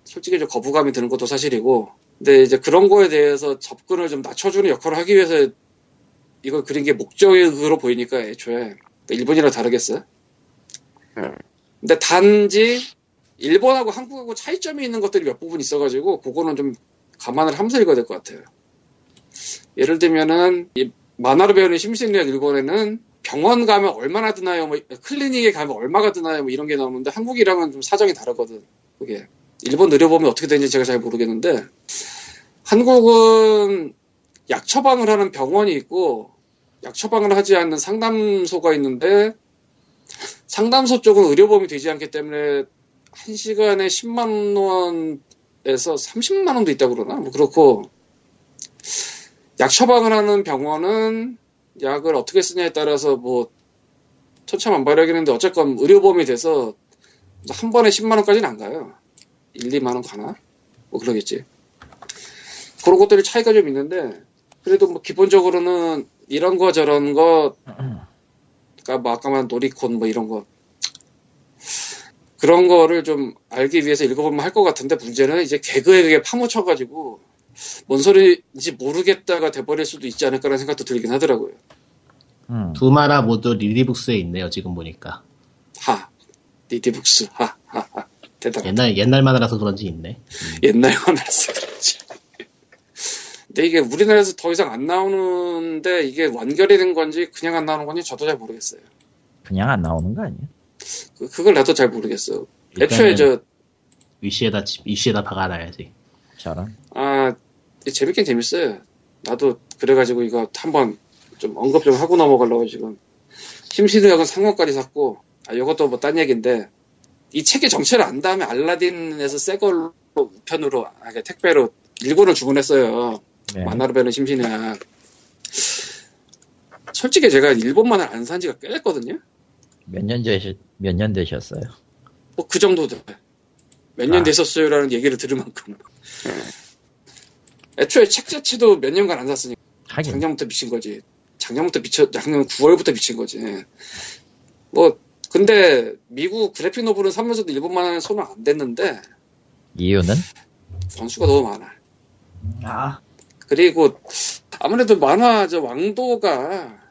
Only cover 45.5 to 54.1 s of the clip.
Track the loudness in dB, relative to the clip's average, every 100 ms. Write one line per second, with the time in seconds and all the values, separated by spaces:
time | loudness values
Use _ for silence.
45.5 | _ -4 -2 -2 -6 -6 -6 -2 0 0
46.5 | 0 0 0 -2 -2 -6 -8 -6 -2 0
47.5 | 6 6 4 -2 _ _ _ _ _ _
48.5 | -20 -20 _ -14 -12 -12 -14 -20 _ _
49.5 | -2 0 2 4 4 4 2 2 0 0
50.5 | -4 -4 -4 -2 -2 -2 -4 -8 -14 _
51.5 | _ _ -10 -6 -4 -2 -2 0 0 0
52.5 | -2 -4 -2 -2 0 0 -2 -2 -4 -4
53.5 | _ _ _ _ _ _